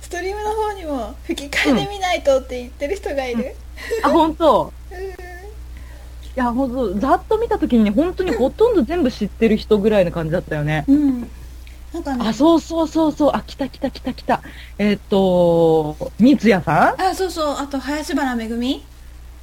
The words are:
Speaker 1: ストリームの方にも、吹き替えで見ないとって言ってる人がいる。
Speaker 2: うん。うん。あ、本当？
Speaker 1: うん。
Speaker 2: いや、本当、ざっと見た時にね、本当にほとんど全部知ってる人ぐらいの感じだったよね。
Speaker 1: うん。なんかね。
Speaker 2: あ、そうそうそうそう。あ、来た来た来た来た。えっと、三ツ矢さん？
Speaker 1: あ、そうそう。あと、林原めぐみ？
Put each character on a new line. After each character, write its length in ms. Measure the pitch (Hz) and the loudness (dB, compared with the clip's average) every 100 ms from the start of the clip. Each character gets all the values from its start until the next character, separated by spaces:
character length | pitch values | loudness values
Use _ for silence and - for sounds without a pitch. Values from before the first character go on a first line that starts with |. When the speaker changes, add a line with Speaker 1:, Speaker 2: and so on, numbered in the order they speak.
Speaker 1:
ス 80 | - | -12
ト 100 | 349 | -8
リ 80 | 370 | -6
ー 60 | |
ム 80 | 415 | -4
の 60 | 427 | -4
方 200 | 440 427 | -2 -2
に 120 | 392 | -4
も、 300 | 320 269 214 269 | -6 -6 -6 -10
吹 240 | - - 277 | -8 -8 -4
き 20 | |
替 180 | - 302 | 0 2
え 40 | |
で 140 | 240 202 | 2 0
見 80 | 381 | -4
な 160 | 359 | -2
い 80 | 339 | 0
と 160 | 285 262 | 2 2
っ 40 | |
て 160 | 269 254 | 0 -8
言 100 | 247 | -10
っ 20 | |
て 160 | - 285 | -8 -6
る 100 | 381 | -4
人 180 | 403 | -4
が 120 | 277 254 | -4 -4
い 80 | |
る。 80 | 233 | -4
Speaker 2:
う 0 | |
ん。 0 | 254 | -4
う 20 | |
ん。 40 | - - - - 440 | -8 -16 -14 -6 -2
あ、 40 | - | 2
本 240 | 330 320 311 | 4 2 2
当？ 360 | 320 202 143 - - | 4 4 0 -8 -14
Speaker 1:
う 20 | |
ん。 40 | 392 | -12
Speaker 2:
い 60 | 381 359 359 359 403 - - - - - - - - 262 | -12 -12 -14 -16 -16 -16 -16 -16 -16 -16 -16 -16 -10 -4
や、 160 | 240 | -2
本 180 | 240 269 | 0 -2
当、 220 | 254 220 | -2 -2
ざ 200 | 196 269 | -2 0
っ 60 | 370 - | 0 0
と 100 | 440 | -2
見 100 | 466 | 0
た 100 | 427 | -2
時 180 | - 233 | 2 4
に 80 | |
ね、 60 | 208 | 4
本 240 | 208 359 | 2 0
当 80 | 339 | 0
に 100 | 370 | -2
ほ 160 | 233 262 | 0 0
と 200 | - 466 | 2 4
ん 60 | 392 | 4
ど 60 | |
全 200 | 233 359 | 2 0
部 80 | 254 | 0
知 140 | - | -2
っ 40 | 202 | -6
て 200 | - 226 | 2 2
る 80 | 214 | 2
人 220 | - 214 | 4 2
ぐ 120 | 214 | 4
ら 100 | 214 | 4
い 40 | |
の 60 | 175 | 2
感 160 | 170 160 | 0 -2
じ 60 | |
だ 60 | 175 | -2
っ 40 | |
た 140 | - 151 | -2 -2
よ 60 | |
ね。 220 | 147 156 202 | 0 0 4
Speaker 1:
う 40 | |
ん。 360 | 294 285 247 233 - - - - - - | 4 4 0 -6 -12 -18 -18 -18 -18 -12
な 80 | 339 | -8
ん 20 | |
か 140 | 294 254 | -4 -2
ね。 120 | 214 | 0
Speaker 2:
あ、 40 | |
そ 240 | 220 311 320 | 4 4 4
う 40 | |
そ 240 | - 330 | 2 -2
う 40 | 320 | 0
そ 200 | 320 311 | 2 0
う 40 | |
そ 160 | - 285 | 2 2
う。 20 | |
あ、 80 | 214 - | 2 -4
来 80 | |
た 140 | - 262 | -8 -8
来 100 | - | -6
た 120 | 269 | -6
来 100 | - | -6
た 120 | 254 | -8
来 100 | 240 | -6
た。 180 | - 226 - - - - | -2 -2 -4 -18 -14 -2
え 140 | 208 | 0
っ 60 | 202 - | 0 0
と、 840 | 196 190 180 175 170 165 160 151 - - - | 2 4 4 6 6 6 4 2 -4 -8 4
三 180 | 240 262 | 6 6
ツ 120 | 208 | 6
矢 120 | 190 | 4
さ 340 | 160 156 302 - | 4 4 4 4
ん？ 20 | |
Speaker 1:
あ、 120 | 370 | 0
そ 120 | 339 370 | 0 -2
う 40 | |
そ 140 | 330 | -2
う。 120 | 302 254 | -2 -2
あ 100 | 277 | -4
と、 100 | 269 | -4
林 360 | 262 302 294 | -4 -4 -2
原 220 | 320 269 240 | -2 0 -2
め 120 | 220 | -4
ぐ 80 | 233 | -2
み？ 280 | 247 349 - - - - - - | -2 -4 -8 -20 -20 -18 -20 -20